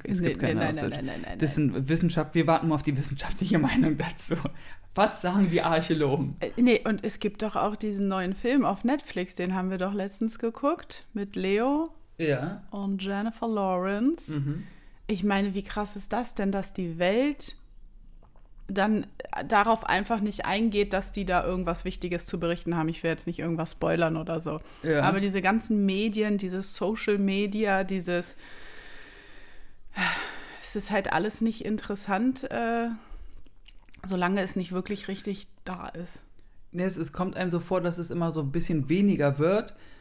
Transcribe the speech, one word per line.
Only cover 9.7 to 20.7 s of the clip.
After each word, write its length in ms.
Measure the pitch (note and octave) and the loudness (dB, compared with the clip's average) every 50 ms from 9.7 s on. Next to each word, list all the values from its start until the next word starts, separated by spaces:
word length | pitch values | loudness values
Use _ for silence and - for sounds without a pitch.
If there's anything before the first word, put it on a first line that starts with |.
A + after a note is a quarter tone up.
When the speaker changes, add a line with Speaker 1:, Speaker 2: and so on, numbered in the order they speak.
Speaker 2:
wir 80 | F#3+ F#3+ | -2 -2
doch 160 | F#3 F#3+ G3+ | -2 -2 -2
letztens 440 | G#3 F#3+ G3 G3 - A3+ A3+ - - | -2 -4 -4 -4 -4 -4 -4 -2 -2
geguckt, 680 | - A3+ A3+ - - C#4+ E4 F4 - - - - - - - | -4 -4 -4 0 0 0 0 0 -4 -10 -14 -14 -14 -10 -6
mit 200 | G#3 G3+ G3+ - | -6 -6 -4 -4
Leo 580 | F#3 F#3 F#3+ G3 G#3 A#3 C4 C#4+ D4+ E4 E4 - - - - - - | -2 0 2 2 2 4 2 2 2 0 -2 -6 -12 -20 -18 -8 -2
Speaker 1:
Ja. 440 | E3 D#3 C#3 B2+ C3 E3+ G3+ G3+ - - - | 0 0 2 0 0 -4 -6 -8 -10 -10 -8
Speaker 2:
und 300 | G3+ G3 G3 G3 F#3+ F#3+ | -4 -2 -2 -2 -2 -2
Jennifer 460 | G3 G3+ G3 G#3 A3+ A3+ - - A3+ | -2 -2 -2 -2 -4 -4 -2 -2 0
Lawrence. 880 | A3 G#3 G3 F#3+ F#3 F3+ F#3 F#3+ G3+ G#3 A#3 C4+ E4+ - - - D#3 C#3+ | 0 2 2 2 2 2 2 0 0 2 2 2 2 2 -2 -2 -2 -2
Speaker 1:
Mhm. 240 | C#3 C#3 D3 F3+ - - - - - - - - - | -2 -2 -2 -4 -6 -10 -14 -20 -20 -20 -20 -14 -6
Speaker 2:
Ich 180 | - G#3+ F3+ F#3 | -4 -2 0 2
meine, 300 | G#3 G3 G3 G3+ G3+ F#3 | 2 2 2 2 0 -2
wie 80 | G3+ G3 | -4 -6
krass 340 | - - G#3+ G#3 G3+ - | -4 -4 -4 -4 -4 -6
ist 160 | G3 F#3+ - - | -10 -6 -4 -4
das 220 | G3+ B3 - - | -2 -4 -4 -4
denn, 180 | - G3+ G3 G3 | -2 0 0 0
dass 200 | G3 F#3+ - - | 0 -2 -4 -4
die 240 | - F#3 E3+ D#3+ E3 | -4 -4 -4 -2 0
Welt 560 | F3 F3+ G3+ A#3 C4+ D4 C#4+ - - - - - - - - - - - - - - - - - - - - - - - - - - - | 2 2 4 4 2 2 0 -2 -8 -12 -12 -14 -18 -20 -20 -20 -20 -18 -18 -20 -20 -20 -20 -20 -20 -20 -20 -20 -20 -20 -18 -16 -10 -4
dann 380 | G3 G3+ F#3+ G#3+ G#3+ G#3 - - - - - - - - - C#3+ | 0 2 2 4 2 2 0 -4 -8 -12 -10 -8 -6 -6 -2 2
darauf 360 | A#3 G3+ G#3 A3 E3+ - - | 4 4 6 4 2 2 2
einfach 360 | - - F#3 G3+ - A#3 A3 | 2 0 2 2 0 0 0
nicht 240 | G3+ G#3 G3+ - - | 0 -2 -2 -2 -2
eingeht, 460 | - F3+ G#3 A3+ A#3 | -2 0 2 2 2